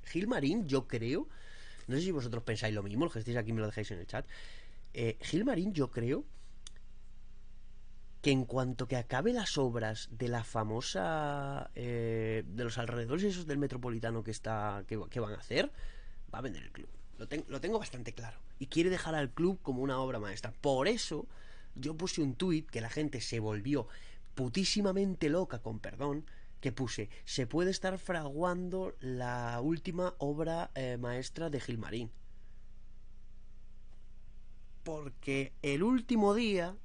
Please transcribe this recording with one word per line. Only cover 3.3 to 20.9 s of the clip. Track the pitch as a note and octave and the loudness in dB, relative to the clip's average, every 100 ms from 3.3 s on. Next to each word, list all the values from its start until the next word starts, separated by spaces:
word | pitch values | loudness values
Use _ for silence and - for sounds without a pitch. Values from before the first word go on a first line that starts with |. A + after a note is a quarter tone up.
| A#2+ | 0
aquí | A2 | 2
me | A2+ | 2
lo | G#2+ | 0
dejáis | G#2+ G#2 | 0 -2
en | F#2 | -4
el | - | -4
chat. | A2+ - - - - - - - | -4 -4 -6 -8 -8 -8 -8 -6
Eh, | - A#2 - | 0 0 0
Gilmarín, | - D#3 A#3+ G#3+ F#3+ | 0 2 4 2 2
yo | E3 C3 | 2 2
creo | - A#2 D#3+ - - - - - - - - - - - - - - - - - - - - | 2 2 0 -2 -8 -10 -10 -10 -10 -10 -10 -10 -10 -10 -10 -10 -10 -10 -10 -10 -10 -10 0
que | C#3+ | 6
en | C3+ | 6
cuanto | B2 B2 B2+ B2 A#2+ | 6 2 2 0 0
que | B2+ | 0
acabe | A#2 B2+ G3 | 2 2 4
las | B3 F#3+ D3+ | 2 2 4
obras | C3 A#2 A2 G#2+ - | 4 2 0 -2 -6
de | G#2+ A#2+ | -2 0
la | A#2 | 0
famosa, | A2 A#2 G#2+ A2+ A#2 F#3+ F3 D#3+ D3 C#3+ C#3 C#3 - | 0 0 2 0 0 0 2 2 2 0 -2 -2 -4
eh, | - A#2+ A#2+ A2+ A2+ A2 A2 G#2 | -4 -2 0 2 2 2 0 0
de | G#2 | -2
los | A#2+ G#2 | -2 0
alrededores | A#2 A#2 A2+ D#3 | 0 0 0 2
esos | G3+ F3+ D#3+ | 2 2 0
del | C#3+ | 0
Metropolitano | C#3+ B2+ B2 A2+ A2+ A2+ | 0 0 -2 0 0 -2
que | A2 | -2
está, | G#2+ A2+ A2 G#2 G2+ G2 | -4 -2 0 0 -2 -4
que, | A2 D#2+ | -4 -2
que | B2 | -2
van | G#2+ | -2
a | G2+ | -4
hacer, | - C3+ C#4 - - - - - - | 0 2 2 0 -4 -4 -8 -8 -6
va | - | -4
a | |
vender | C3 D#2+ | -4 -4
el | B1 | -8
club. | - - - - - | -8 -8 -8 -8 -8
Lo | A2+ | -4
ten-, | D3 D3+ | -4 -4
lo | C3+ | -4
tengo | E3 A3 | 0 0
bastante | - - D3+ | -2 -6 -6
claro. | - A#2 - - - | -6 -8 -8 -10 -8
Y | C3+ | 0
quiere | D#3+ F3 | 4 6
dejar | F#3 E3 | 4 2
al | D#3 C#3 | 2 0
club | - F3 F#3+ | 4 2 4
como | - B2+ | -2 0
una | C#3 C3 | 2 2
obra | C3 B2 | 2 0
maestra. | G#2 F#2+ A2+ | -2 -4 -6
Por | - C#3+ C3 | 0 4 6
eso | D3+ | 6